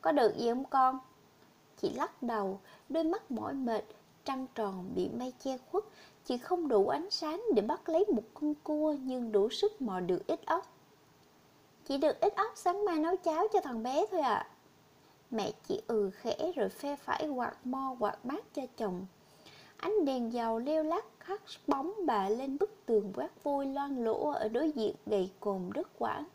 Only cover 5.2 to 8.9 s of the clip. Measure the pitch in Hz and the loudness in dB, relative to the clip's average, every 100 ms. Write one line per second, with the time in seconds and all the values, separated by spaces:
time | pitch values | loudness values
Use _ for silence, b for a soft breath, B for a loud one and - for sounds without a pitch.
5.2 | 254 247 269 262 - 359 427 B B B | -8 -6 -6 -6 -4 -4 -4 B B B
6.2 | - 247 247 359 311 233 202 294 359 - | -6 -4 -2 -2 4 6 6 2 -2 -4
7.2 | 311 330 466 254 208 330 - 320 415 254 | -4 -4 4 4 4 -2 2 4 4 2
8.2 | - - 302 302 - 302 311 | 0 -4 -2 -2 -2 0 2